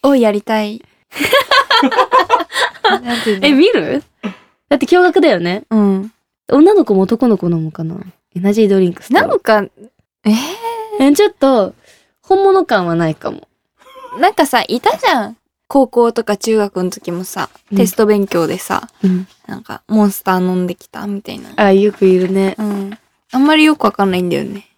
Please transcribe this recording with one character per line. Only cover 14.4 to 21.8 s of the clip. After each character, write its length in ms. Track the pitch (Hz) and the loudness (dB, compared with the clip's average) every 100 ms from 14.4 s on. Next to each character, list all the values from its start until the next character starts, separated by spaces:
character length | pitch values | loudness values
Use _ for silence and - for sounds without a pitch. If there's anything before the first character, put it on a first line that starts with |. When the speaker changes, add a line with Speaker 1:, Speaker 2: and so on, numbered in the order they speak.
| 294 | 0
Speaker 1:
さ、 180 | 240 - | 0 -2
い 120 | 240 | -2
た 160 | 415 640 | -2 -2
じ 100 | 466 | -2
ゃ 220 | 285 208 | -2 -4
ん。 80 | 233 _ _ _ | -12 _ _ _
高 200 | 277 247 | 0 2
校 240 | 240 233 | 2 0
と 100 | 233 | 0
か 140 | 220 208 | -4 -4
中 200 | - 220 | 0 0
学 260 | 202 185 | -2 -4
の 80 | 180 | -6
時 200 | - - | -6 -10
も 120 | 175 | -8
さ、 260 | 185 190 - _ _ | -8 -10 -10 _ _
Speaker 2:
う 40 | 196 | 0
ん。 20 | |
Speaker 1:
テ 100 | 185 | 0
ス 80 | - | 2
ト 100 | 214 | 2
勉 220 | 208 196 | 2 0
強 180 | 175 160 | -2 -2
で 120 | 185 | -4
さ、 280 | - 190 - _ | -6 -6 -6 _
Speaker 2:
う 40 | 190 | -2
ん。 200 | 180 185 _ - | -2 -6 _ -16
Speaker 1:
な 100 | - | -16
ん 60 | |
か、 180 | - - _ | -14 -16 _
モ 160 | 220 | 0
ン 80 | 208 | 0
ス 100 | 196 | 0
タ 140 | - 185 | -4 -2
ー 40 | |
飲 140 | 185 180 | 0 -2
ん 120 | 180 | -4
で 80 | 175 | -8
き 120 | - | -14
た 200 | - 202 | -14 -10
み 140 | 202 | -10
た 80 | - | -12
い 60 | - | -16
な。 100 | - - | -12 0
Speaker 2:
あ、 160 | 208 | 2
よ 180 | 190 | 4